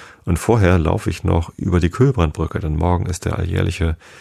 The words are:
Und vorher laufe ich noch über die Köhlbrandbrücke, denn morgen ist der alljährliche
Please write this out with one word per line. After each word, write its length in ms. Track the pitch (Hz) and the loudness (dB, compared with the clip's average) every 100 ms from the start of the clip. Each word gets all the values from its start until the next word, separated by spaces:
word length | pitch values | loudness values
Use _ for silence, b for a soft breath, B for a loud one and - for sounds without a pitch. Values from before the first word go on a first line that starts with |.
| B B | B B
Und 140 | - 85 | -4 -2
vorher 380 | - 117 90 90 | 2 4 4 4
laufe 300 | 80 92 - | 2 -2 -4
ich 140 | 87 | -4
noch 300 | 90 87 85 - | 0 0 -2 -6
über 220 | - 87 | -2 2
die 120 | 85 | 2
Köhlbrandbrücke, 680 | - 135 127 80 80 80 82 | 2 2 2 0 -2 -4 -4
denn 180 | 80 78 | -4 -2
morgen 300 | 85 87 87 | 0 0 -2
ist 180 | 87 | -4
der 140 | 87 85 | -4 -4
alljährliche 580 | 87 90 90 90 82 80 B B | -2 -2 -2 -2 -2 -4 B B